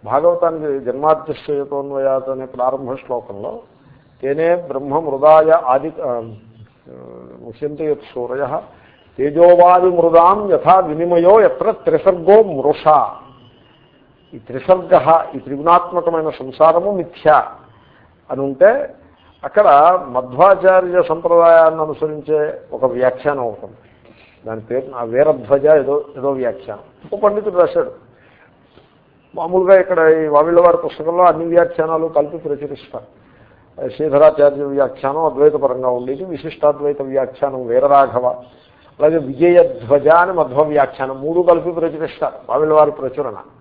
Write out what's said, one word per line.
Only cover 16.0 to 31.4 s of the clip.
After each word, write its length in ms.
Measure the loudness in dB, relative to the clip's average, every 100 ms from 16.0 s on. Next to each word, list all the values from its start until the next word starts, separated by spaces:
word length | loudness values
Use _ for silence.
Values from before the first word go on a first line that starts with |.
| -2 -4 -6
సంసారము 600 | -8 -14 2 2 2 -2
మిథ్య 540 | -6 -8 -4 2 2 0 -12 _ _ _ _ _ _ _
అని 100 | -8
ఉంటే 540 | -8 2 2 2 -6 -14 _ _ _ _
అక్కడ 540 | -6 0 4 6 4 2 -2
మధ్వాచార్య 960 | -8 -8 2 4 4 4 2 2 -2
సంప్రదాయాన్ని 800 | -2 -2 0 2 4 6 4 0
అనుసరించే 800 | -6 -6 -8 -8 -4 -4 -4 -8 -14
ఒక 120 | -6
వ్యాఖ్యానం 640 | -4 0 -2 -2 -6 -4 -6
ఉంటుంది, 300 | -10 -18 _ _ _ _ _ _ _ -14
దాని 140 | -14
పేరు 300 | -8 -8 -8
నా 120 | -12
వీరధ్వజ 640 | -6 0 0 0 0 0 4
ఏదో, 380 | 4 2 -4 -6 -8
ఏదో 140 | -6
వ్యాఖ్యానం. 760 | -4 -6 -8 -14 -18 -18 _ -12
ఒక 80 | -2
పండితుడు 380 | -2 -2 -6 0
రాశాడు. 520 | 0 0 -4 -8 _ _ _ _ _ _ _ _ _ _ _ _ _
మామూలుగా 460 | -12 -2 -2 4 4
ఇక్కడ 180 | 4 2
ఈ 280 | 4 2 2
వావిళ్ళ 340 | 2 2 4
వారి 160 | 4 2
పుస్తకంలో 480 | -4 -8 -6 2
అన్ని 200 | 2 2